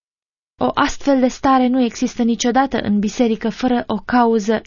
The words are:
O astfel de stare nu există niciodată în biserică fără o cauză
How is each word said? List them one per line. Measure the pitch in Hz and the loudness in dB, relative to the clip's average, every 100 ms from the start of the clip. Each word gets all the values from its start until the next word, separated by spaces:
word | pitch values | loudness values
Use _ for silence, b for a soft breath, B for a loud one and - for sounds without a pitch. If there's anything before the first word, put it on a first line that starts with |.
| _ _ _ _ _ - | _ _ _ _ _ -4
O | 247 | -2
astfel | - 285 - 277 269 | 0 -2 -2 0 2
de | 247 | 2
stare | - 285 262 254 | 0 2 2 2
nu | 262 | 2
există | 240 - 240 - | 0 -2 -4 -2
niciodată | 233 226 247 240 269 226 | -2 0 0 0 0 -2
în | - 208 | -2 0
biserică | 202 - 240 220 226 | 0 0 0 0 -4
fără | - 254 240 - | -4 -2 -2 -2
o | 214 | -6
cauză | - 247 233 226 202 220 | -2 2 2 2 0 -2